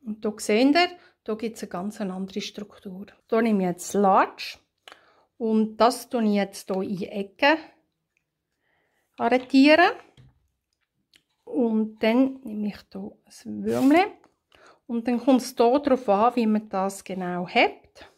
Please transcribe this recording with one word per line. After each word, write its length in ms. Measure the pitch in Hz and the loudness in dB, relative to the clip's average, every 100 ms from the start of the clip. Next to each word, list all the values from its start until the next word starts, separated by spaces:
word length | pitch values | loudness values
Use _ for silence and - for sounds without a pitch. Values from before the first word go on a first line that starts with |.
Und 220 | - 208 214 | -12 -8 -8
da 80 | 214 | -8
seht 380 | - 214 269 302 | -2 2 4 4
ihr, 140 | 349 349 _ _ | 0 -2 _ _
da 120 | - 220 | -10 -8
gibt's 260 | 226 226 | -8 -10
eine 80 | 208 | -12
ganz 320 | 175 196 208 | -10 -10 -8
andere 400 | 202 185 190 - | -10 -8 -10 -10
Struktur. 680 | 202 - 202 - 202 185 202 _ _ | -12 -14 -18 -18 -18 -16 -18 _ _
Da 140 | 226 | 0
nehme 220 | 233 214 | 2 2
ich 60 | 185 | 0
jetzt 240 | 175 - | -4 -4
Large 640 | 196 202 202 359 - - - _ _ - - _ _ _ _ | 2 4 4 2 -4 -16 -16 _ _ -20 -20 _ _ _ _
und 400 | 226 220 220 220 | -2 0 0 2
das 320 | 226 254 - | 2 2 -6
tue 140 | 247 | -2
ich 100 | 220 | 0
jetzt 360 | 202 196 196 - | 0 -2 -6 -8
hier 120 | 190 | -6
in 160 | 196 185 | -4 -6
die 100 | 208 | -8
Ecke 500 | 208 196 _ 285 311 - _ _ _ _ _ _ _ _ _ _ _ _ _ _ _ | -10 -10 _ 2 2 -2 _ _ _ _ _ _ _ _ _ _ _ _ _ _ _
arretieren. 760 | 233 247 262 269 277 311 359 494 - _ - _ _ _ _ _ _ _ _ _ _ _ - | 0 0 2 4 6 6 4 0 -14 _ -20 _ _ _ _ _ _ _ _ _ _ _ -10
Und 580 | 302 233 220 220 - | -2 0 0 -2 -2
dann 380 | 220 240 269 269 | 0 2 0 -2
nehme 260 | 226 214 208 | -12 -8 -8
ich 80 | - _ | -8 _
hier 200 | 196 202 - _ - 226 | -16 -16 -18 _ -20 -14
ein 180 | 214 | -8
Würmchen. 480 | 202 233 262 311 392 - _ _ _ _ _ _ _ | -4 0 4 4 2 -4 _ _ _ _ _ _ _
Und 220 | 233 226 | -6 -4
dann 160 | 240 | -2
kommt 180 | 262 269 | 2 2
es 140 | - - | 2 0
hier 240 | 240 262 | 2 2
darauf 300 | 285 254 254 | 0 -2 2
an, 260 | 196 233 247 | 2 2 2
wie 100 | 220 | 0
man 220 | 214 214 | 0 -2
das 360 | 190 190 196 | -4 -4 -6
genau 440 | - 190 180 180 175 | -12 -10 -6 -6 -2
hebt. 640 | 233 359 - _ _ - | 0 0 -2 _ _ -20